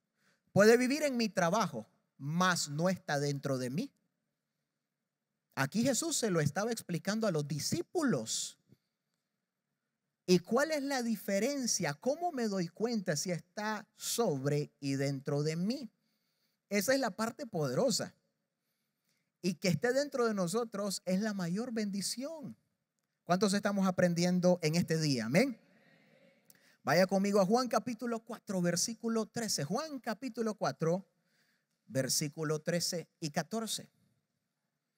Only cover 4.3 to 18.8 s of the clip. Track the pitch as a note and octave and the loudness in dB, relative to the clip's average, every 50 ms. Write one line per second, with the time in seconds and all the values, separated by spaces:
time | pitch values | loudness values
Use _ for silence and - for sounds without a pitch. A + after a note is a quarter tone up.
4.3 | _ _ _ _ _ _ _ _ _ _ _ _ _ _ _ _ _ _ _ _ | _ _ _ _ _ _ _ _ _ _ _ _ _ _ _ _ _ _ _ _
5.3 | _ _ _ _ _ - C#3 C#3 - G3+ A#3 C#4 B3+ A3 D#4 E4+ C#4+ - - G#3+ | _ _ _ _ _ -2 -2 0 0 0 2 2 2 0 0 -2 -2 -2 0 0
6.3 | F3+ E3 D3 C#3+ - F#3+ G#3 A#3+ A#3 A3+ - - F3 D#3 - F#3+ G#3 A3 A3 G#3 | 0 0 0 0 -2 -2 -2 -2 -4 -6 -6 -6 -6 -4 -2 -2 -2 0 0 0
7.3 | E3+ D3+ C#3+ C#3+ E3 C#3+ - - - E4 F4 - - F4+ D#4 B3+ F3 A#2+ A2 A2+ | 0 0 -2 -4 -4 -6 -4 -4 -4 -4 -4 -4 -2 0 0 2 0 0 -2 -4
8.3 | - - - - - _ _ _ - - _ _ _ _ _ _ _ _ _ _ | -6 -6 -6 -8 -12 _ _ _ -20 -20 _ _ _ _ _ _ _ _ _ _
9.3 | _ _ _ _ _ _ _ _ _ _ _ _ _ _ _ _ _ _ _ - | _ _ _ _ _ _ _ _ _ _ _ _ _ _ _ _ _ _ _ 4
10.3 | F3+ F3 F3 - A3+ B3+ D4 D#4+ D#4 D4 C4+ C#4 C#4 B3+ A#3+ A#3 A3+ F#3 - - | 4 4 4 2 0 0 2 0 -2 -2 -4 -2 -4 -2 -2 -2 -4 -4 -4 -2
11.3 | G3 G3 G#3+ C4+ C#4+ C#4 B3+ G#3+ - - F3 D3 C#3+ - - B3 C#4+ E4+ F4 F4+ | -2 0 0 0 -2 -2 -2 -2 -2 -2 -2 -2 -4 -4 -2 -4 -2 -2 -2 -4
12.3 | D#4+ B3+ A#3 G#3+ G3 F#3+ F3 E3 - - G3+ B3 A#3+ A3 F3+ - D#3 C#3+ - F#3 | -2 -2 -4 -2 -2 -2 -4 -4 -4 -4 -4 -2 -2 -2 -2 -2 -2 -2 -2 -2
13.3 | F3 D3+ - _ _ - G#3 G#3+ G#3+ G#3 - - _ - - - - - A#3 G3 | -4 -4 -6 _ _ -8 -6 -6 -6 -6 -8 -14 _ -12 -8 -4 -2 0 0 0
14.3 | D3+ C3+ C3 C#3+ D3 D3 D3 C#3 _ _ - C#3 C#3 C3+ C#3 C#3 C#3 C3 - - | 0 0 0 0 0 0 -2 -4 _ _ -4 -2 -2 0 0 -2 -2 -4 -4 -4
15.3 | C#3+ C#3+ D3 D#3 D#3 E3+ F3+ G#3 B3+ D4+ C4+ A3 _ _ _ _ _ _ _ _ | -2 -2 -2 -2 -2 -2 -2 -2 -2 -4 -8 -12 _ _ _ _ _ _ _ _
16.3 | _ _ _ _ _ _ _ - G3 G#3 G3 C4 C4 C4+ C4 A3 F#3 - A3 A#3 | _ _ _ _ _ _ _ -4 -2 0 0 2 0 0 0 -2 -2 -4 -4 -4
17.3 | - - D4 A3+ - E3+ D3 C3 B2 D3 A#3 C4+ F#3+ - A2+ F2+ - _ _ _ | -6 -8 -10 -6 -4 -2 -2 0 0 2 2 2 0 0 -4 -6 -10 _ _ _
18.3 | _ _ _ _ _ _ _ _ _ _ | _ _ _ _ _ _ _ _ _ _